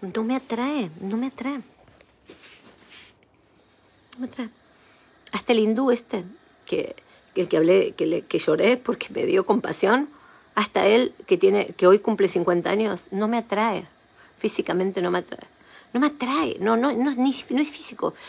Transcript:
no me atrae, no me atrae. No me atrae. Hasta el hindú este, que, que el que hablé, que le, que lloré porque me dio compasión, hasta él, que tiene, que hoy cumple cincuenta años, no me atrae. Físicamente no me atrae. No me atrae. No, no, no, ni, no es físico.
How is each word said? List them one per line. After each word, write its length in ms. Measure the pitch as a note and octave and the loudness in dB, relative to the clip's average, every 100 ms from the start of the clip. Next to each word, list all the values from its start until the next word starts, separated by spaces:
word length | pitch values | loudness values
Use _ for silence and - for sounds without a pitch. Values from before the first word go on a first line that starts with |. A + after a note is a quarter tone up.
no 220 | F#3+ A3 | -8 -4
me 120 | A3+ C4 | -2 -4
atrae, 540 | - A3+ C4 D4+ F#3 D#3+ | -4 -4 -4 -4 -6 -8
no 160 | F#3+ A3 | -6 -4
me 120 | C4 | -4
atrae. 280 | - B3 C#4 - _ _ - _ _ - - - - - - - - - _ _ _ _ _ _ _ _ _ _ | -6 -8 -8 -12 _ _ -20 _ _ -20 -20 -20 -20 -20 -20 -20 -20 -20 _ _ _ _ _ _ _ _ _ _
No 40 | B3 | -12
me 80 | B3 | -12
atrae. 240 | - A3 - _ _ _ _ _ _ - | -10 -12 -14 _ _ _ _ _ _ -10
Hasta 200 | G3+ - | -6 0
el 80 | A#3 | 2
hindú 300 | G#3+ A3 C4+ | 2 2 2
este, 320 | A#3+ - G#3 F3 B3+ _ _ - | 0 -2 -10 -10 -16 _ _ -6
que, 280 | - - - - - _ | -6 -6 -10 -20 -20 _
que 60 | - | -6
el 80 | F3 | 0
que 80 | E3 | 2
hablé, 360 | E3 F#3+ - | 6 4 4
que 140 | - D#3+ | 0 -2
le, 160 | E3+ | -2
que 160 | - E3 | -2 -2
lloré 380 | - D#3 G3 B3 | 0 2 2 2
porque 320 | - - - | -2 -6 -6
me 140 | - - | -4 0
dio 200 | B2 - | 2 2
compasión, 640 | - - A#2+ F#3+ B3 D4 - - - _ | 0 -2 0 2 2 0 -8 -20 -20 _
hasta 320 | - G#3 G3+ F#3+ | -4 -2 2 4
él, 280 | A3+ B3 - - | 4 2 -2 -2
que 120 | F3+ | 2
tiene, 280 | F#3+ G3+ - | 4 4 0
que 200 | - F3+ | 2 6
hoy 140 | G#3 | 6
cumple 280 | A#3 G3+ F#3+ | 4 0 0
cincuenta 420 | F3+ F3 F3 E3+ | 0 0 0 0
años, 360 | G3 A3 F3+ - | 0 -2 -4 -6
no 160 | G3 G#3+ | -4 -2
me 120 | A#3 | -2
atrae. 480 | A#3 G3+ A3+ G3 E3 _ _ _ - - | -2 -2 -2 -2 -8 _ _ _ -20 -6
Físicamente 640 | G#3+ - E3+ F3 F#3+ F#3+ | -4 -2 -2 -2 -2 -2
no 100 | F3+ | -2
me 80 | F3+ | -2
atrae. 300 | F3 - - - - - - | -4 -12 -18 -20 -20 -20 -6
No 80 | A#3+ | 0
me 80 | D4 | 0
atrae. 480 | D4 B3 D4 D4+ - | 0 -4 -2 -2 -2
No, 160 | G3 A3+ | 0 2
no, 160 | C#4 | 2
no, 220 | A#3 C#4 | 0 0
ni, 200 | B3 C4+ C4 - | 2 0 0 -2
no 100 | B3+ | -2
es 80 | D4+ | -2
físico. 440 | - - - - - | -4 -14 -6 -6 -6